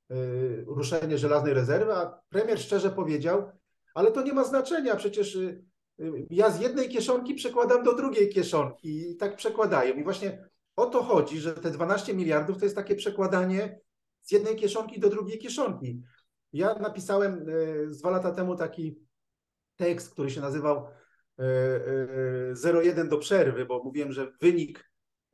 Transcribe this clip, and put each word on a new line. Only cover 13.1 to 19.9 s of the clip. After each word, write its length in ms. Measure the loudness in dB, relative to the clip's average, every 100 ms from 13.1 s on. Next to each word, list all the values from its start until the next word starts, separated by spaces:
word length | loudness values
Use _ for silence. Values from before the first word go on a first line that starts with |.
| -2 0 2 2 0 -4 -8 _ _ _ _
z 100 | 0
jednej 240 | 2 2 0
kieszonki 440 | 0 -2 -6 0
do 100 | 2
drugiej 280 | 2 -4 -8
kieszonki. 640 | -8 -4 -2 -4 -8 -10 -14 _ _ _ _
Ja 220 | -2 0
napisałem, 720 | 0 -4 -6 0 2 2 -2 -4
y, 380 | -2 -2 -2 -6
z 80 | -4
dwa 120 | -2
lata 200 | 0 0
temu 260 | -2 -4 -2
taki 420 | -6 -6 -10 -10 _ _ _ _ _ _ _ -2
tekst, 340 | -2